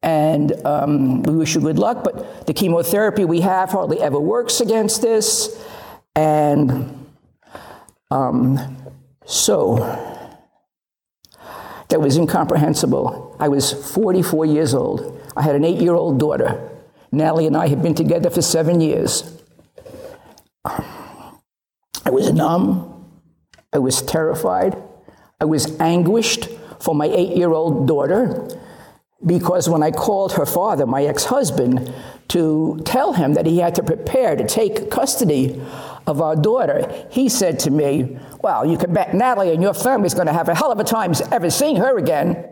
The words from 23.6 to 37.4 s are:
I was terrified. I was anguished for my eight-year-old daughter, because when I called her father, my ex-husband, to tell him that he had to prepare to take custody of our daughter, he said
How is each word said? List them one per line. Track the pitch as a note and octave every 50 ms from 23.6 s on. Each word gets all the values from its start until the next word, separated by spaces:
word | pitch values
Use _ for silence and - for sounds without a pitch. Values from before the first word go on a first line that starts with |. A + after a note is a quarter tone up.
| _ _ -
I | D3
was | C3 C3 C3 - B2+
terrified. | - - D#3+ D#3+ D#3+ D#3+ D#3+ - F#3 F#3 F#3 F#3 F#3+ F#3+ - - - - - _ - - _ - _ _ _
I | -
was | D#3 D#3+ D3+ - D#3 D#3 -
anguished | E3 E3 E3+ F3 F3 D#3+ G#3 A#3 A3 - - - - - - - - - - -
for | - - D#3+
my | D3 D3
eight-year-old | D3+ - F#3+ F3 - E3+ F3+ F3 F3 D#3+ D#3 D#3+ E3 D3 - C#3
daughter, | C3+ D#3+ C#3+ C3+ C#3 F3+ G#3+ B3+ F3+ - - - - - - - - - - - - - _ _ _ _ _ -
because | E3 F3 E3+ F3 F3+ F3+ F3+ D#3 -
when | E3+ D#3+ D3+
I | D#3
called | D#3 - - - G#3 G3 G3 F#3 -
her | F#3+ D3+
father, | - - F3 F#3 A3 G3+ C#3+ C#3+
my | A#2 B2+ C3+ C#3+
ex-husband, | D3 C#3 - - - B3 C#4 C4+ D#3+ - D#3 C3 B2 B2+ B2+ B2+ - - - - - - - _ _
to | - E3+ E3 D#3 D#3 D#3 D#3+ - - D#3+ D#3
tell | - - B3+ C#4+ G4+ C#4+
him | - D#3+ C3+ D3+
that | - -
he | D#3+ E3+ F3
had | F3 E3+ E3+
to | G3 G3
prepare | - G3 A3 - - - C4 B3+ G#3+ -
to | A3+ A#3
take | G#3+ - A3+ A3 G3 G#3 G#3+ - -
custody | - - - C4+ - - B3+ E3+ D3 C3 C3 C3 - - - - - - - - - - -
of | - D3+ C#3
our | E3 D#3 D#3+
daughter, | D#3 D3 G#3+ A3+ C4 A3+ D3+ C#3 - - - - - - -
he | - B3 C4+ B3+
said | - -